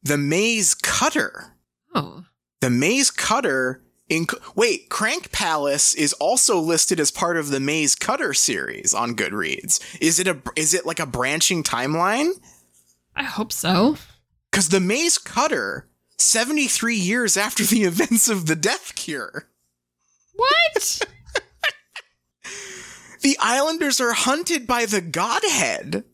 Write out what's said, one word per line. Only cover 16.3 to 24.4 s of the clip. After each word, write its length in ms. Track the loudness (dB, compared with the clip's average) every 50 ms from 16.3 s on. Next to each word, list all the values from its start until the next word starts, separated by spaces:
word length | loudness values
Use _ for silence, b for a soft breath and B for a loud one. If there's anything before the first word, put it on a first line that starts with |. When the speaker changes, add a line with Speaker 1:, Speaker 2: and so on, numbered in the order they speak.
| 4 2 0 0 0 0 0 0 0 0 0 0 0
Speaker 1:
years 400 | 0 0 0 0 0 2 2 2
after 260 | 2 0 0 0 0 2
the 200 | 4 4 4 4
<laughs> 0 |
events 440 | 2 2 2 2 2 4 2 4 2
of 180 | 2 0 0
The 100 | 0 0
Death 380 | 2 2 0 0 -2 -6 -12 -12
Cure. 500 | -10 -8 -6 -6 -8 -8 -8 -10 -12 -14 _ _ _ _ _ _ _ _ _ _ _ _ _ _ _ _ _ _
Speaker 2:
What? 680 | 2 4 6 6 6 6 4 2 -2 -2 -2 -2 -4 -6
<laughs> 60 | -8 -8 -20 -20 -8 -8 -8 -8 _ _ _ -6 -6 -6 -6 _ _ _ -20 -20 _ _ _ _ _ _ _ B B B B B B B B B B B B B B B B
Speaker 1:
The 160 | 2 2 2 2
Islanders 600 | 2 2 2 2 2 2 0 0 0 0 0 2
are 120 | 0 0
hunted 540 | 0 0 0 0 0 0